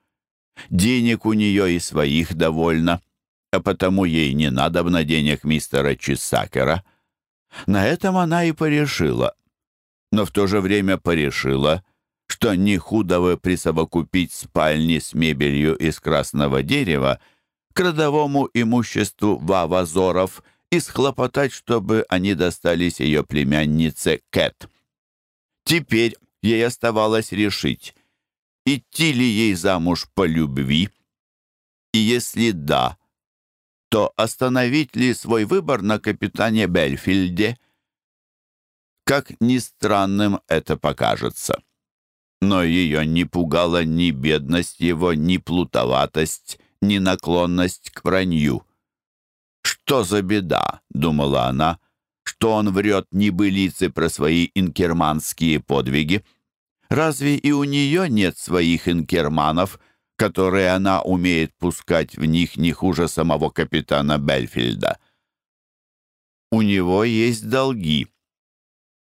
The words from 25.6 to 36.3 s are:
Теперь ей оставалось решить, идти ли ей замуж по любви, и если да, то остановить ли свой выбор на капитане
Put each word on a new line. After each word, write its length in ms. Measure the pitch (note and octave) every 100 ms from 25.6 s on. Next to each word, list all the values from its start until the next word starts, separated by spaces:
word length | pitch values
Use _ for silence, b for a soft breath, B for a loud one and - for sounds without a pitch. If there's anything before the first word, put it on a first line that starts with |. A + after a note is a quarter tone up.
| -
Теперь 500 | E3 C#3 A2+ A#2 - _ _
ей 240 | G#2 A2+ A#2
оставалось 640 | - A#2 A2 A2 A2 A2
решить, 640 | F#2+ G#2 - C#2 A#1 - - _ _ _ _ _ _ -
идти 480 | C#3 - - D#3+
ли 120 | B2+ B2
ей 280 | G#2 A2+
замуж 540 | F#2 F#2 F2+ E2+ E2 -
по 120 | - F#2
любви, 640 | D#2+ D2+ C2 C2+ D2 G2 _ _ _ _ _ _ _ _ _ _
и 60 | A2
если 520 | G#2+ A#2+ - - A#2
да, 460 | F#2 C#2+ C#2+ B1 - _ _ _ _ _ _ _ _ -
то 240 | A2 G#2 -
остановить 800 | A2+ - B2+ B2+ B2 D3 D3 A2+
ли 180 | B2+
свой 320 | A2+ - A#2 G#2
выбор 360 | F#3+ C#3+ G2+
на 180 | G2 G#2+
капитане 680 | - - G#2+